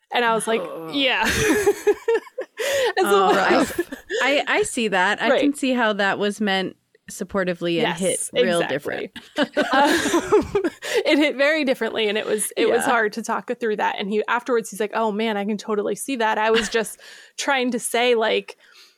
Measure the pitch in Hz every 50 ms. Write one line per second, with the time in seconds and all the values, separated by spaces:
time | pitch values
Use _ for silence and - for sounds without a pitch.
0 | _ - - 254 240 226 226 220 220 220 226 240 175 156 135 143 165 160 - 285
1 | 277 254 226 190 220 226 - - 440 427 302 415 403 392 381 - - 415 - -
2 | - - 466 427 - - - - - - _ - 466 554 554 554 508 453 359 359
3 | 381 202 202 392 381 - - 190 185 190 233 262 285 - - - 349 - 277 -
4 | - - 359 254 254 254 285 277 - - 262 339 415 - - 262 226 208 185 185
5 | 180 196 208 - - 233 262 202 - - 143 - - 254 254 240 240 214 214 196
6 | 202 196 165 135 196 208 202 - 214 202 190 190 190 - - _ _ _ _ _
7 | _ - - - 208 - - 196 185 180 175 175 170 170 170 165 160 - 165 165
8 | 190 175 - - - - - - - 180 170 170 - - - 143 - - - -
9 | - - - - - - - - 285 - - 302 294 - - 269 285 311 320 330
10 | - - - 330 - - - 403 - - - 415 381 339 - - - - - 466
11 | - - 370 277 302 285 233 247 277 294 311 311 294 269 247 - 220 226 - -
12 | 220 208 202 214 - - 208 214 202 - - - 233 220 - 240 - - 254 233
13 | 220 214 208 226 214 - 220 214 - - 247 - 247 220 214 202 208 202 - -
14 | 208 190 214 214 - - 226 302 - - 247 226 208 - - 190 220 202 - 220
15 | 226 220 196 208 220 226 214 202 202 208 220 190 - - 214 208 202 220 208 -
16 | - - 277 233 226 214 220 214 214 226 220 226 220 196 - 226 214 - - -
17 | - - - - - - _ - - 302 277 262 247 254 240 226 - - - 233
18 | 240 247 240 220 220 214 196 202 196 - - _ _ - - - - _ _